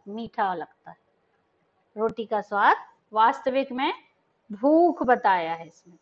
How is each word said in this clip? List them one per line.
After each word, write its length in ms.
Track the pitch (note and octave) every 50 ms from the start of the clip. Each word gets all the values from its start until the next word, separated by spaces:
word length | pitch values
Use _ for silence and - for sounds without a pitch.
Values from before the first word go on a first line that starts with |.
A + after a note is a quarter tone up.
| - G3+
मीठा 440 | G#3 A3+ A#3 - - - G#3 F#3+ F3+
लगता 360 | E3 D3+ - _ _ _ F3+
है। 60 | E3+ _ _ _ _ _ _ _ _ _ _ _ _ _ _ _ _ _ _ _ -
रोटी 300 | G#3 A3 A3+ - - A3
का 140 | G#3+ A3 G#3
स्वाद 360 | G3 - G#3 G3+ G#3+ C#4 G4+ - - - _ _ _ _
वास्तविक 600 | G#3 G#3+ A3 A#3+ C#4 - - C4 B3+ C4+ C4+ C4
में 200 | B3 B3+ C4+ E4 - - _ _ _ _ _ _ _ _ _ -
भूख 520 | G#3 G3 A#3 C#4+ D#4 E4 F4 E4+ - -
बताया 520 | C#4+ B3 B3 G#3+ - G#3 F#3+ F3+ E3 E3 E3
है 120 | E3 E3
इसमें। 300 | D#3+ _ _ _ F3 F3 _